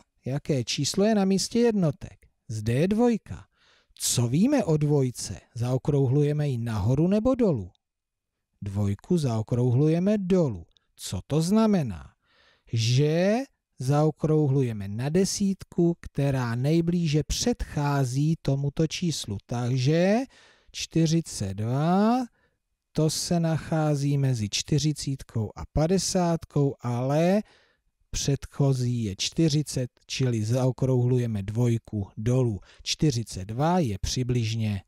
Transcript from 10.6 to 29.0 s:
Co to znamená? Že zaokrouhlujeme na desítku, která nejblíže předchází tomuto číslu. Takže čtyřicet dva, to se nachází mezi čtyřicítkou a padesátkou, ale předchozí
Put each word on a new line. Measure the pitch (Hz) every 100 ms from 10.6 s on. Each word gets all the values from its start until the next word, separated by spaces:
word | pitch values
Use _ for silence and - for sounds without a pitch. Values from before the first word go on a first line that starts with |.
| - _ _ -
Co | - 92 -
to | 147
znamená? | 170 214 220 196 127 85 67 _ _ _ _ _ _
Že | 117 113 127 147 165 190 226 269 _ _ -
zaokrouhlujeme | 131 143 156 - 156 156 147 139 127 107 98
na | 107 135
desítku, | 175 196 - 196 190 - - 170 170
která | - - 139 135 139
nejblíže | 120 139 165 170 175 165 151
předchází | 143 - 240 240 - 156 143 143 131 131 151 165
tomuto | - 139 143 - 160
číslu. | - 175 143 - 98 -
Takže | 120 120 131 131 165 185 220 269 - - _ _
čtyřicet | - - 160 165 165 - - 98
dva, | 98 110 135 160 185 214 247 240 _ _ _ _ _ _
to | - 156
se | - - 175
nachází | 165 156 - 160 151 147 143 143
mezi | 135 123 104
čtyřicítkou | - - 151 151 147 - 135 - 120 107 -
a | -
padesátkou, | - 160 190 - 185 170 165 - 147 139 -
ale | 123 120 131 147 170 208 - _ _ _ _ _ _
předchozí | - - 139 - - 139 127 123 120